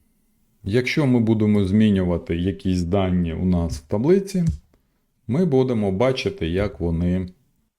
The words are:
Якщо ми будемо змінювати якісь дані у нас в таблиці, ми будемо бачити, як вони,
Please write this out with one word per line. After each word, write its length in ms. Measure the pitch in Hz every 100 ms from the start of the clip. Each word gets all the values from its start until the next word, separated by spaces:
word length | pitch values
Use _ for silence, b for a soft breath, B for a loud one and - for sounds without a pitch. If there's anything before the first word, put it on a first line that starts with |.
| _ _ _ _ _ _
Якщо 440 | - 120 123 - 139
ми 140 | 123
будемо 440 | 110 110 107 104
змінювати 720 | 92 107 107 95 90 82 - 85
якісь 460 | 90 87 95 90
дані 520 | 85 98 92 90 85
у 100 | 82
нас 340 | 92 87 85 -
в 80 | -
таблиці, 580 | 104 143 196 190 185 165 - _ _ _ _ _ _ -
ми 140 | 135
будемо 480 | 185 131 127 113 101
бачити, 560 | 95 127 131 98 - 82
як 320 | 90 101 -
вони, 480 | 85 82 87 90 90 - _ _ _